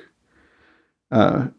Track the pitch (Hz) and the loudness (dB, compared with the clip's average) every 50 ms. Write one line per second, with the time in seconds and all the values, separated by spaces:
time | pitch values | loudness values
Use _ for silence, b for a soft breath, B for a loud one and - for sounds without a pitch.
0 | B B B _ _ _ _ _ _ _ _ _ _ _ _ _ _ _ _ _ | B B B _ _ _ _ _ _ _ _ _ _ _ _ _ _ _ _ _
1 | _ _ - 113 101 98 - - 127 - - | _ _ 0 0 2 2 0 -2 -4 -6 -10